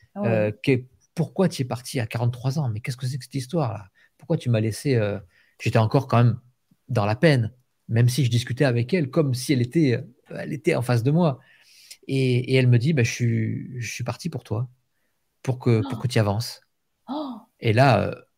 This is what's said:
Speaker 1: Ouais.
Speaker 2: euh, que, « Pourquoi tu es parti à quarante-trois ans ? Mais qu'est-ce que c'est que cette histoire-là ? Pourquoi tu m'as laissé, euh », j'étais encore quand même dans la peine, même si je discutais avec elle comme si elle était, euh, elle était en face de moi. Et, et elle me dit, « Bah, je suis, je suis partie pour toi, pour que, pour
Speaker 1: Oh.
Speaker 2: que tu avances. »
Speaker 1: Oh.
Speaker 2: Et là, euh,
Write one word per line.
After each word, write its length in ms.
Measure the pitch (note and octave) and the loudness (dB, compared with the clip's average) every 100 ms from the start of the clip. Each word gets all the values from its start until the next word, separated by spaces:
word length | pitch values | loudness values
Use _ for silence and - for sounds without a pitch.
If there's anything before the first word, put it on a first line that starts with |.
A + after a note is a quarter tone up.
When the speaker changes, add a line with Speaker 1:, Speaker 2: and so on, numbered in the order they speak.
| _ G3 | _ -6
Speaker 1:
Ouais. 120 | D3+ | -2
Speaker 2:
euh, 240 | A2 G#2+ - | 0 0 -2
que, « 200 | - B2+ B2+ _ _ - | 0 0 -2 _ _ -6
Pourquoi 340 | D#3+ - F3+ | -4 0 0
tu 140 | - | -2
es 20 | B2 | -6
parti 340 | A#2+ - C#3 | -8 -6 -6
à 60 | A2 | -4
quarante-trois 540 | A2+ A#2+ B2 C3+ C#3+ | -2 -2 -2 -4 -4
ans ? 100 | C3 | -4
Mais 100 | G#2+ | -6
qu'est-ce 160 | - B2 | -8 -8
que 80 | B2+ | -6
c'est 100 | C#3 | -8
que 60 | - | -8
cette 100 | C#3 | -10
histoire-là ? 520 | B2 F3 B2+ G#2 F#2+ _ _ _ | -4 -2 -2 -6 -12 _ _ _
Pourquoi 200 | - D#3+ | -4 -2
tu 120 | B2+ | 0
m'as 100 | A2+ | 0
laissé, 340 | A2 G#2+ D3 B2 | 0 -4 -2 0
euh », 240 | G#2 G2+ - _ _ _ | 0 -4 -10 _ _ _
j'étais 180 | A#2+ A#2 | 0 2
encore 280 | A2 C#3 - | 4 2 2
quand 100 | A#2 | 4
même 220 | A#2+ - - _ _ _ - | 4 2 -6 _ _ _ -6
dans 180 | A#2 G2+ | -2 0
la 100 | A2+ | 2
peine, 360 | E3+ C3+ B2+ - _ _ - | 4 4 0 -6 _ _ -2
même 200 | A2+ B2 | 2 4
si 140 | B2 B2 | 4 2
je 40 | |
discutais 340 | A#2 - B2 | 0 -2 0
avec 300 | C#3+ A#2 A#2+ | 0 2 0
elle 160 | F#3 C3+ | 0 0
comme 240 | E3+ C#3+ | 0 0
si 200 | B2 - | 0 0
elle 80 | C3 | 0
était, 340 | B2 E3+ D3 A2+ | 0 2 2 2
euh, 420 | E3+ - - - | -4 -18 -16 -12
elle 140 | - | -10
était 220 | D3+ E3+ C#3+ | -4 -2 0
en 60 | |
face 220 | A#2+ A#2+ | 0 0
de 80 | A#2 | 2
moi. 280 | D#3 E3+ B2+ _ _ _ _ - - - | 2 2 0 _ _ _ _ -20 -18 -4
Et, 460 | C3+ C3 B2 B2 | 0 2 0 2
et 20 | C3 | 2
elle 120 | B2+ | 4
me 100 | A#2+ | 4
dit, « 160 | C3 | 4
Bah, 100 | D3+ | 2
je 80 | A#2+ | 0
suis, 680 | - A#2 A2+ A2 A2+ - B2+ | 0 -2 0 -2 -4 -8 -10
je 100 | G#2+ | -10
suis 120 | - | -8
partie 260 | A#2+ A#2+ F3 | -8 -8 -8
pour 140 | C3 | -10
toi, 240 | - A2 B2+ _ _ _ _ _ _ _ | -6 -6 -6 _ _ _ _ _ _ _
pour 160 | - B2 | -6 -2
que, 220 | B2 A2+ | 0 0
pour 180 | C4+ A#2+ | 0 -4
Speaker 1:
Oh. 20 | |
Speaker 2:
que 60 | B2 | -2
tu 120 | A#2+ | 0
avances. » 420 | G#2 G2+ - - _ _ _ _ - | 0 0 -6 -12 _ _ _ _ -10
Speaker 1:
Oh. 260 | C#4+ C#4+ A3+ - _ | -8 -8 -12 -18 _
Speaker 2:
Et 140 | A#2 | 0
là, 280 | G#2+ C#3 G#2+ G2 | 4 6 4 2
euh, 80 | - - | -6 -14